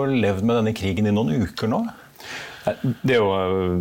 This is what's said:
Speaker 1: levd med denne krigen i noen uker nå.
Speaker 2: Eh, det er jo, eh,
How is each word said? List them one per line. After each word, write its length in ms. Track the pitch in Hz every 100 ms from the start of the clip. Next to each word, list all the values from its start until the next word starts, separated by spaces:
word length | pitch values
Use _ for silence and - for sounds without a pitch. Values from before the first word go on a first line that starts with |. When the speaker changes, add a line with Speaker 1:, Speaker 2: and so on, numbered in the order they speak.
| 139
Speaker 1:
levd 320 | 131 101 95 113
med 80 | 117
denne 160 | 110
krigen 320 | 107 98 92 107
i 60 |
noen 320 | 104 139 147
uker 240 | 92 - 110
nå. 120 | 143 117 - - - - - - -
Speaker 2:
Eh, 160 | - - 131 117
det 140 | 131 123
er 20 |
jo, 80 | 101 95
eh, 400 | 92 95 92 90